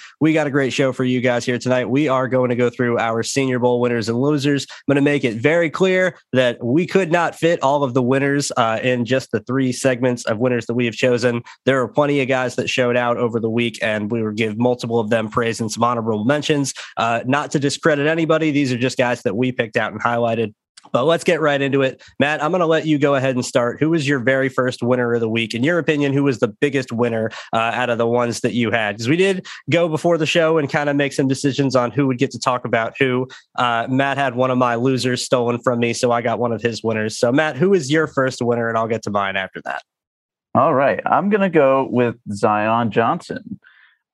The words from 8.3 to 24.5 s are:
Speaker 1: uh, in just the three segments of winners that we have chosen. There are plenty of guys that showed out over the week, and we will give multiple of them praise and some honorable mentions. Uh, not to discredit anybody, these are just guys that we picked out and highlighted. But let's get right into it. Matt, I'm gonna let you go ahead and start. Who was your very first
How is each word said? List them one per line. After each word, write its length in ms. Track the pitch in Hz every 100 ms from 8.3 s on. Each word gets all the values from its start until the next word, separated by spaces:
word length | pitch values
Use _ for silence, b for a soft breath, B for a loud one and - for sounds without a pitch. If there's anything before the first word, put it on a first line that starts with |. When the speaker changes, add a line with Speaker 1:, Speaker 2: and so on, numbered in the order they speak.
| 143 139 -
Speaker 1:
uh, 240 | 113 110
in 220 | 127 123
just 260 | 117 131 -
the 80 | 107
three 320 | 107 135 131
segments 540 | 123 135 123 127 123
of 140 | - 107
winners 260 | 127 120
that 80 | -
we 100 | 120
have 120 | 120
chosen. 480 | 110 127 120 123 120 B B
There 160 | 127 135
are 60 | 113
plenty 320 | 151 143 143
of 80 | 127
guys 300 | 131 127 123
that 120 | -
showed 280 | 135 123 123
out 180 | 120
over 240 | 117 120 113
the 100 | 110
week, 300 | 117 117 110
and 300 | 113 107 104
we 100 | 117
will 120 | 107
give 260 | 104 113 107
multiple 400 | 123 123 117 117
of 100 | 107
them 200 | 113 110
praise 320 | 120 117 110
and 100 | 110
some 140 | 110
honorable 400 | 120 120 113 107
mentions. 480 | 113 147 143 143 131 B B -
Uh, 240 | 113 113
not 260 | 123 143 135
to 80 | 151
discredit 480 | 139 - 165 143 147
anybody, 440 | 165 156 160 160
these 220 | 143 135
are 40 | 123
just 200 | 127 -
guys 240 | 123 120
that 160 | 117 101
we 160 | 127
picked 240 | 127 113 120
out 160 | 104
and 80 | 107
highlighted. 520 | 120 120 117 113 107 - _ - -
But 140 | 123
let's 180 | 147 165
get 180 | - 156
right 200 | 151 139
into 220 | 139 135
it. 180 | 131 - B -
Matt, 240 | 143 151
I'm 80 | 151
gonna 140 | 185
let 220 | 160 160 151
you 100 | 147
go 160 | 143
ahead 220 | 135 135
and 100 | 127
start. 340 | 117 127 120 117
Who 120 | 151
was 160 | 165 139
your 100 | 139
very 320 | 117 135
first 320 | 135